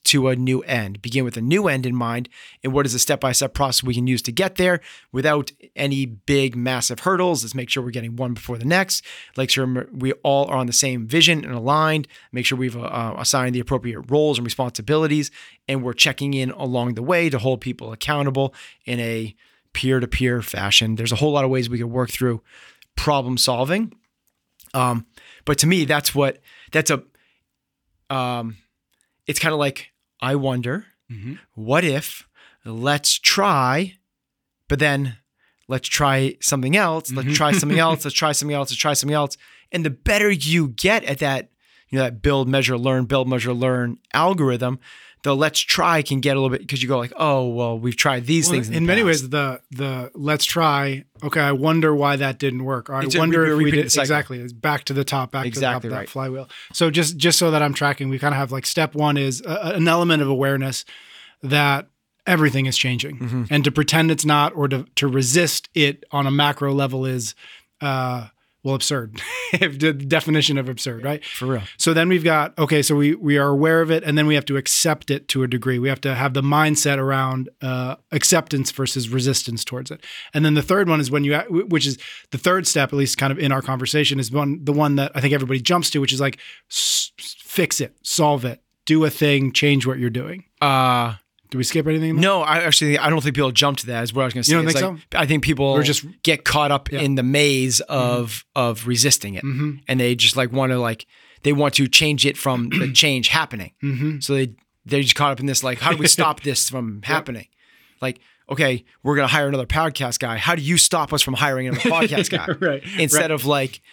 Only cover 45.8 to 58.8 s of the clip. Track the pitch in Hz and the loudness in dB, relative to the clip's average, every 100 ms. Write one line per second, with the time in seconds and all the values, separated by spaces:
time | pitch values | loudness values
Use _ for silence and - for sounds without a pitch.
45.8 | 165 160 135 135 143 135 135 127 - 135 | 2 2 0 0 0 2 0 -2 -4 -6
46.8 | 127 131 120 - 160 135 127 120 120 113 | -2 -2 -4 -2 0 2 0 -2 -2 -2
47.8 | 120 113 151 127 120 165 156 139 110 147 | -2 0 0 0 0 2 2 0 -2 0
48.8 | 170 202 202 156 131 147 139 127 - 127 | 2 2 4 2 0 -2 -2 -6 -12 -8
49.8 | 135 131 127 - 147 151 - 170 160 143 | -6 -6 -8 -6 -2 0 0 2 2 2
50.8 | 139 135 - - 151 160 143 139 151 165 | 0 -4 -10 -10 -4 0 0 2 2 4
51.8 | 160 147 143 139 139 131 139 123 131 131 | 4 4 2 0 -2 -2 -2 -2 -4 -6
52.8 | - 135 135 165 160 165 156 151 147 147 | -4 -4 -2 2 2 4 4 4 4 2
53.8 | 131 151 135 147 143 123 123 120 151 143 | 2 2 2 0 -2 -10 -12 -6 -2 -2
54.8 | - 139 139 143 127 139 123 110 131 123 | -2 -4 -2 -2 -4 -4 -6 -2 -2 -2
55.8 | 113 - 101 135 131 131 131 - - - | -4 -8 -8 -8 -8 -8 -12 -18 -10 0
56.8 | 165 151 156 165 170 - 170 156 147 135 | 2 2 0 2 2 4 4 2 0 0
57.8 | 143 139 135 135 143 139 135 135 - - | -2 -2 -4 -2 0 0 -2 -4 -4 -2